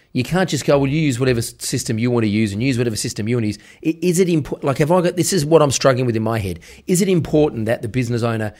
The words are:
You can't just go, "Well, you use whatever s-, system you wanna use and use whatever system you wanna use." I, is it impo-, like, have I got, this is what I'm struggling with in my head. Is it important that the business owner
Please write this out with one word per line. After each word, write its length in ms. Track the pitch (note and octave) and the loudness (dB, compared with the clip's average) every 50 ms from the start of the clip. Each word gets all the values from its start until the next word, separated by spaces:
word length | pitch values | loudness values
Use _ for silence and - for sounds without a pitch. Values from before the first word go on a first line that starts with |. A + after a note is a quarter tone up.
| _ _ - | _ _ -6
You 100 | B2+ A#2+ | -4 -4
can't 240 | - D#3+ F#3 F#3+ - | 0 0 0 0 0
just 160 | - C3+ - | -2 -2 2
go, 140 | - D3 C#3+ | 2 2 4
"Well, 100 | C#3 C3+ | 2 2
you 80 | C3+ D#3+ | 0 0
use 200 | D#3+ D3 B2 A2+ | 0 0 0 0
whatever 180 | C3+ B2+ B2+ A2+ | 0 0 0 0
s-, 140 | A#2 - - - | -2 -6 -8 -10
system 400 | - - - B2 - - A#2+ A2 | -8 -6 -4 -4 -4 -4 -2 -2
you 120 | A#2 B2 | 0 0
wanna 180 | B2 A#2+ A2+ G#2+ | 0 2 2 2
use 220 | G2 G#2+ A2 G#2 G2 | 2 2 0 0 -2
and 80 | G2+ A#2+ | -2 -2
use 160 | C#3 C3 A#2 | 0 0 0
whatever 180 | B2+ A#2+ G#2+ | 0 -2 -2
system 320 | G#2 - B2 - - G#2+ A2 | -4 -6 -6 -6 -6 -4 -2
you 80 | A#2+ | -2
wanna 120 | B2 A2+ G#2+ | -2 -2 -2
use." 100 | G#2 - - - - - - | -4 -6 -12 -20 -18 -6 -4
I, 120 | D#3 D#3+ E3 | -4 -2 0
is 180 | - F3+ E3+ E3+ | 0 0 2 2
it 80 | F#3+ | 2
impo-, 340 | E3+ F3 D#3 B2+ - E3+ - - | 2 0 0 -2 -4 -6 -4 -4
like, 140 | D3 C3 - | -2 0 0
have 120 | D#3 C#3+ | 0 2
I 120 | F3 F#3 E3 | 2 2 2
got, 140 | F3 E3+ | 2 0
this 180 | F3+ D#3+ - - | -2 -2 0 0
is 100 | F3 C#3+ | -2 2
what 160 | D3+ E3 D#3 | 4 4 4
I'm 100 | D3+ C#3+ | 4 4
struggling 360 | - - - C#3 C3 A#2+ C3 | 2 2 2 2 2 2 0
with 100 | B2 A2 | 0 0
in 60 | A2+ A2 | 0 -2
my 160 | A2 A2+ A2 | -2 -2 -2
head. 220 | G2 F#2+ F2 - - - - - - | -4 -4 -6 -8 -12 -18 -20 -10 -4
Is 160 | - F#3 E3+ G#3 | -2 0 2 2
it 80 | F#3+ | 2
important 560 | F#3+ E3+ B2 - - D#3 D3+ D3+ - A#2 A2 | 2 2 0 2 2 2 2 2 0 -2 -2
that 160 | G#2 A#2+ - - | -2 -2 -2 -4
the 60 | A2 | -4
business 340 | - B2+ B2+ A2+ A#2+ A#2 A2+ | -4 -4 -2 -2 -2 -2 0
owner 320 | A#2 A2+ A2 A2 G#2+ - - | -2 -2 -2 -4 -6 -8 -12